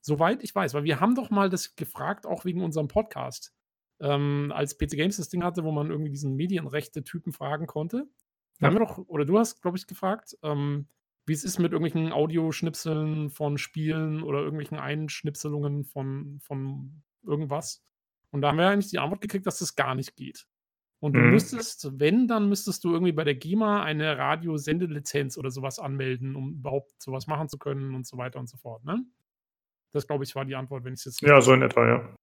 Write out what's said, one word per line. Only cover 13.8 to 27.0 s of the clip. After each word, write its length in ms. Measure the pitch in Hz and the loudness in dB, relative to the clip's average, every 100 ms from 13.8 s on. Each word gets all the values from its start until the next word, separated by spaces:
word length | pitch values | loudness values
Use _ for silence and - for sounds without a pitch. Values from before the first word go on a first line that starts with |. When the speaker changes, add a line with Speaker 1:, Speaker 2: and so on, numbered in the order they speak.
| 156 160 156 156 | -2 -2 -2 -4
Speaker 1:
oder 160 | 165 143 | -4 -4
irgendwelchen 380 | 151 151 143 151 | -2 -6 -8 -8
Einschnipselungen 1080 | 135 151 156 - 151 143 151 147 143 143 139 | -4 -4 -6 -6 -8 -6 -6 -4 -2 -4 -6
von, 540 | 143 135 135 143 143 | -6 -6 -8 -10 -16
von 600 | - 135 135 135 135 151 _ _ 208 | -10 -8 -6 -8 -12 -18 _ _ -6
irgendwas. 560 | 147 151 143 - - _ _ _ _ _ | -4 -2 -6 -6 -14 _ _ _ _ _
Und 120 | 143 | 0
da 80 | 139 | 2
haben 80 | 160 | 4
wir 100 | 180 | 4
eigentlich 220 | 202 202 | 4 0
die 100 | - | -2
Antwort 220 | 170 196 | -2 -4
gekriegt, 260 | 208 196 190 | -4 -4 -4
dass 120 | - | -4
das 160 | 165 - | -6 -2
gar 200 | 131 131 | -2 -2
nicht 220 | 135 _ | -8 _
geht. 300 | 131 - _ _ _ _ _ _ | -14 -14 _ _ _ _ _ _
Und 140 | 151 | 2
du 80 | 139 | 6
Speaker 2:
Mhm. 100 | 120 | 8
Speaker 1:
müsstest, 680 | 214 - 240 226 - 143 135 | 8 6 -6 -8 -8 -10 2
wenn, 280 | 147 220 247 | 4 6 4
dann 180 | 226 202 | 4 2
müsstest 380 | 196 - 180 175 | 2 -2 -2 0
du 80 | |
irgendwie 180 | 170 180 | 2 2
bei 140 | 156 160 | 2 0
der 100 | 135 | 0
gema 480 | 156 202 220 208 | 0 2 2 2
eine 340 | 156 151 156 139 | 0 0 0 0
Radiosendelizenz 1200 | 135 160 170 151 143 165 175 147 143 143 135 160 | 0 0 0 -4 0 0 0 -4 -2 -2 -2 -6
oder 140 | 135 | -8
sowas 260 | 131 131 131 | -6 -8 -8
anmelden, 600 | 151 135 131 127 135 139 | -8 -4 -4 -4 -6 -6
um 160 | 135 | -8
überhaupt 400 | 156 135 139 - _ | -8 -4 -4 -6 _